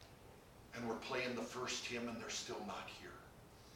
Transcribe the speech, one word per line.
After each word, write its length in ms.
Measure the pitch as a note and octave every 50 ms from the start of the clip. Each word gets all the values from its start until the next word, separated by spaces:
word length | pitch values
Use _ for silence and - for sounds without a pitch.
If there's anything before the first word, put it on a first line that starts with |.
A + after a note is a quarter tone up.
| - - - - - - - - - - - - - -
And 160 | - A#2+ A#2+ A2+
we're 80 | A2
playing 380 | - - - B2 B2 B2 B2 A#2+
the 80 | A#2
first 420 | A#2+ - - B2+ B2 A#2+ B2 - -
hymn 240 | - B2 A#2 A#2+ A#2
and 100 | A2+ -
they're 120 | - -
still 340 | - - - - A#2+ - G#3
not 240 | G2 F#2 - - -
here. 220 | - - - - - - - - - - - - - - - - -